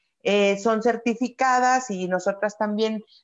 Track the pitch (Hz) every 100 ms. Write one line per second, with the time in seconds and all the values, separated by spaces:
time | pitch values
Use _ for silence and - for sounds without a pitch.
0 | _ _ - 202 202 196 226 220 233 226
1 | 240 226 247 - 262 254 254 254 254 190
2 | 180 185 180 196 208 - 214 208 220 220
3 | - -